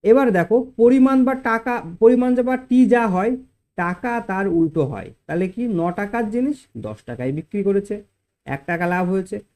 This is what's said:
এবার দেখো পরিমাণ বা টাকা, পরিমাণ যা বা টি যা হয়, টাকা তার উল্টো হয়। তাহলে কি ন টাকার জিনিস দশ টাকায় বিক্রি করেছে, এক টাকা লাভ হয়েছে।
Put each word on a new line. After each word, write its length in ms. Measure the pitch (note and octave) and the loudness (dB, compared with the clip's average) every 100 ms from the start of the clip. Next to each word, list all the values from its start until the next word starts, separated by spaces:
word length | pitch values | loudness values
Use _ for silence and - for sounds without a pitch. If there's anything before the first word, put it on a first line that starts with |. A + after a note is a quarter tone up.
এবার 280 | G3 B3+ C4 | 4 4 4
দেখো 320 | F#3 E3+ A#3 C4 - | 2 2 0 -2 2
পরিমাণ 480 | A#3+ C4 C4 C4 | 4 6 4 4
বা 100 | B3+ | 2
টাকা, 480 | C4 A#3 A3+ B3 A#3+ E3 F3 | 0 -2 -4 -4 -6 -8 4
পরিমাণ 360 | A3+ B3+ B3+ | 4 6 2
যা 80 | B3 | 0
বা 140 | B3 B3+ | 0 -4
টি 280 | - B3 | 0 4
যা 220 | A#3+ A#3+ A3+ | 4 4 2
হয়, 300 | F3+ G#3+ B3+ - _ _ | 0 -2 -4 -10 _ _
টাকা 460 | - F3 F3+ B3 A#3 | -6 -6 -6 -6 -6
তার 260 | - F#3+ G3 | -6 -4 -2
উল্টো 380 | E3+ E3 D#3 | 0 0 0
হয়। 280 | C3+ G2 - - | -4 -4 -12 -20
তাহলে 220 | - E3 F#3 | -8 -4 -4
কি 200 | G#3 A#3+ | -4 -4
ন 240 | F3+ E3+ | -2 -2
টাকার 380 | F3 G3+ A#3 G#3+ | -4 -6 -4 -4
জিনিস 280 | A#3 C4 D4 _ A#2 | -2 -2 -4 _ -14
দশ 200 | G#2+ G#2+ | -12 -12
টাকায় 260 | - A#2+ B2+ | -14 -8 -6
বিক্রি 320 | D3 D#3 G3+ | -6 -6 -4
করেছে, 400 | G3 G3 G3+ G#3 - _ _ _ | 0 -2 -2 -12 -12 _ _ _
এক 180 | - C#3 | -12 -10
টাকা 220 | - E3+ F3 | -6 -2 0
লাভ 220 | F3+ F3+ | 0 -2
হয়েছে। 300 | F#3+ F#3 G3+ _ | -4 -6 -12 _